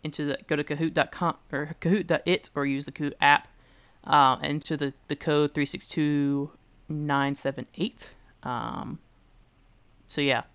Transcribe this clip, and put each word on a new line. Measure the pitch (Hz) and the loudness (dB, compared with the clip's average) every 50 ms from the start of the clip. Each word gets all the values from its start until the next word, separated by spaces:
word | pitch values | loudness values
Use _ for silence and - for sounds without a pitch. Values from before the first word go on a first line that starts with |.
into | - 156 147 - 151 | -8 -8 -6 -4 -2
the, | 147 143 - - | -2 -2 -4 -2
go | - 156 | -4 -2
to | 147 143 | -2 -2
Kahoot | - 147 143 165 160 | -4 -2 -2 -2 0
dot | - 165 147 - | 2 0 0 0
com | - - 180 170 - - _ - | -2 -2 -2 -2 -2 -4 _ -8
or | - 139 147 147 165 - | -6 -6 -6 -6 -8 -4
Kahoot | - 165 185 214 185 170 | 0 2 2 2 2 0
dot | 170 - - | 0 0 2
it | 175 160 - - - _ | 0 0 0 -2 -6 _
or | 147 143 | -2 -2
use | 139 139 139 143 | 0 -2 -2 -4
the | - | -8
Kahoot | - - 151 143 - _ | -8 -6 -6 -6 -2 _
app. | - 143 143 147 - - _ _ _ _ _ - _ _ _ _ - | 6 6 6 6 4 -6 _ _ _ _ _ -20 _ _ _ _ -2
Uh, | - 151 147 139 131 127 - | 4 6 6 8 6 4 2
enter | - 143 143 151 - - 160 | -2 -4 -4 -4 -4 -4 -4
the, | 147 151 139 135 _ _ _ | -4 -4 -6 -6 _ _ _
the | 151 | -8
code | - - 165 147 147 151 147 - | -4 0 2 2 4 2 2 2
three | 151 143 | -2 -2
six | - - - - - | -2 -4 -10 -10 -6
two | - 165 151 147 147 143 143 143 139 139 139 147 - - _ _ _ _ _ - | -2 0 0 2 2 2 2 0 0 -2 -4 -6 -10 -18 _ _ _ _ _ -10
nine | 151 151 147 147 143 139 139 139 143 | -6 -6 -2 0 2 2 2 0 -2
seven | - - 139 135 - 131 _ _ | -2 -4 -4 -4 -4 -12 _ _
eight. | - 170 226 - - - - - - - - _ _ | -6 -6 -6 -6 -12 -20 -20 -20 -20 -20 -20 _ _
Um, | - 127 123 117 117 117 - - - - - 160 _ _ _ _ _ _ _ - _ _ _ _ _ _ _ _ _ _ _ _ _ | -8 -6 -6 -4 -6 -6 -8 -8 -10 -10 -12 -14 _ _ _ _ _ _ _ -20 _ _ _ _ _ _ _ _ _ _ _ _ _
so | - - - | -8 -4 0
yeah | 143 139 131 117 - - | 2 2 2 0 -2 -8